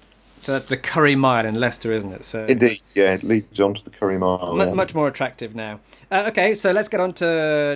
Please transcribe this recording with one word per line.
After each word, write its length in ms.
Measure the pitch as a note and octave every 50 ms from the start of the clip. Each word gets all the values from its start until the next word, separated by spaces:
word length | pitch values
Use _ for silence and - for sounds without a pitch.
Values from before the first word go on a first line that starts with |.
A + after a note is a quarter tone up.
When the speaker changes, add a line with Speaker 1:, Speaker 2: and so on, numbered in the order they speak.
| _ _ _ _ _ _ - -
Speaker 1:
So 120 | - - C3+
that's 160 | C3+ - -
the 80 | C3
Curry 380 | B2+ - - - E3 D3+ C#3+ C#3
Mile 300 | C3+ C3+ C3 B2 A#2 A2
in 100 | A2 G#2+
Leicester, 360 | A2+ B2+ A#2 - - - A2+
isn't 220 | A2 A2 G2 F#2+ F#2
it? 100 | - -
So 220 | - - A2 A2
Speaker 2:
Indeed, 340 | A2 C3 A#2 B2 A#2 G#2+ - - _ -
yeah, 180 | G2 G2 F#2+ F#2+
it 100 | F#2 -
leads 360 | - A2+ A2 G#2 - - G2+
on 140 | G2+ G2+ G2+
to 100 | - -
the 60 | -
Curry 280 | - - G#2+ F#2+ F#2+
Mile, 360 | F#2 F#2 F#2 F2+ F2+ F2+ F2 E2+
Speaker 1:
mu-, 80 | F3+ F#3+
Speaker 2:
yeah. 60 | F3+ F#3
Speaker 1:
much 220 | F#3+ F#3 - D3+
more 120 | D#3+ D3+
attractive 460 | C#3 - - C#3 B2 - - A#2+ G#2+ A2
now. 280 | A2+ A2 G#2+ G#2+ G#2+ _ _ - - - -
Uh, 160 | G3 F#3+ G#3 A3
okay, 260 | A3 G3+ F3+ G#3+ G#3+
so 160 | G#3+ - F#3+
let's 160 | F3+ G#3 G#3
get 140 | - - F#3
on 100 | F#3 F#3 F3
to 100 | - F3+ E3+ E3 D#3+ D#3 D3+ D3+ D3 D3 C#3+ C#3+